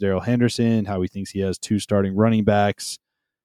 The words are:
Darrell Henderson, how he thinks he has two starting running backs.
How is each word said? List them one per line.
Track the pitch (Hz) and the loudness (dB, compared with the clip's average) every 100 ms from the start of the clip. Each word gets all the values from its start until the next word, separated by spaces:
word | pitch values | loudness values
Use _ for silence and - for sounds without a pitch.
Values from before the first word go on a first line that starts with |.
Darrell | 98 92 | -2 0
Henderson, | 98 120 120 - 117 113 101 | 0 2 2 2 2 2 0
how | 98 | -2
he | 92 | -4
thinks | 101 95 | -6 -8
he | 98 | -4
has | 95 90 | -4 -4
two | - 104 | -2 -2
starting | - 104 98 95 | 0 0 0 2
running | 113 110 | 2 2
backs. | 104 104 101 - - - _ _ _ _ | 2 2 2 -2 -10 -14 _ _ _ _